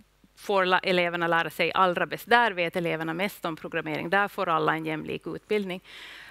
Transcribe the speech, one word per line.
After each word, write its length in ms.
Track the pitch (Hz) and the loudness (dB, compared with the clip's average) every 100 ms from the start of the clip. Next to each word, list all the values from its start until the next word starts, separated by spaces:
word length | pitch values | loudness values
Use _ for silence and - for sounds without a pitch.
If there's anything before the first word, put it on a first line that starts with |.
| _ _ _ - | _ _ _ -14
får 280 | - 196 | 0 2
la-, 160 | 185 185 | 4 2
eleverna 440 | - 180 175 170 170 | 4 2 2 0 2
lära 240 | 165 160 | 2 2
sig 220 | - 170 | 0 0
allra 340 | - 185 175 160 | 4 4 2 -2
bäst. 240 | 143 - | -4 2
Där 220 | 240 233 | 4 4
vet 240 | 180 170 185 | 0 -2 -2
eleverna 380 | 170 160 160 | -2 -2 -4
mest 300 | 160 196 - | -4 -4 -4
om 120 | 175 156 | -8 -8
programmering. 540 | 165 160 160 151 170 | -6 -6 -4 -4 0
Där 180 | 196 202 | 0 0
får 200 | - 180 | -2 0
alla 240 | 160 156 | 2 2
en 140 | 156 156 | 0 -4
jämlik 400 | 156 151 - 170 | -6 -6 -8 -8
utbildning, 560 | 160 - 214 190 185 - - - - - | -12 -4 -4 -4 -8 -12 -20 -18 -18 -18